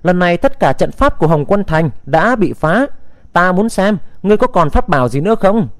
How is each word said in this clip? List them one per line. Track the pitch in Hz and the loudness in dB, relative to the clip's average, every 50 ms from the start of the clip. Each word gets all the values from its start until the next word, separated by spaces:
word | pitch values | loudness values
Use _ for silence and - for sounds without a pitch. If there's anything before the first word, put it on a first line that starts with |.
Lần | - 190 180 180 | 0 0 0 2
này | 180 175 175 | 2 0 0
tất | 175 - 277 - - | 0 0 -2 0 2
cả | 185 160 | 0 0
trận | 165 - 180 151 | 2 0 -2 -2
pháp | - - 180 190 185 - | 0 0 0 0 2 2
của | 170 | 2
Hồng | 156 165 151 143 | 2 2 0 0
Quân | - 196 202 202 | 0 0 -2 0
Thành | - 160 160 165 143 - - - | -2 0 0 0 -2 -4 -8 -4
đã | 135 143 156 175 226 262 | 0 0 2 2 2 2
bị | 226 185 143 | 0 0 -2
phá. | 135 - - 156 175 226 277 285 - - - - - _ - - | -2 -2 -2 0 2 0 0 -2 -6 -10 -12 -16 -16 _ -20 -4
Ta | - 175 175 180 | 0 0 2 2
muốn | 180 180 220 226 | 2 0 0 -2
xem | - - 185 208 214 170 - - - - | 0 0 0 0 0 -2 -6 -10 -12 -6
ngươi | - 190 214 | 0 0 2
có | 214 262 | 2 2
còn | 247 - 180 165 147 | 0 2 0 0 2
pháp | - 254 240 - | 2 0 0 2
bảo | 156 139 127 123 | 0 0 0 0
gì | 117 143 | -2 -2
nữa | 156 208 226 | 0 0 0
không? | 220 - 185 208 233 170 110 - | 2 2 2 2 2 -2 -4 -8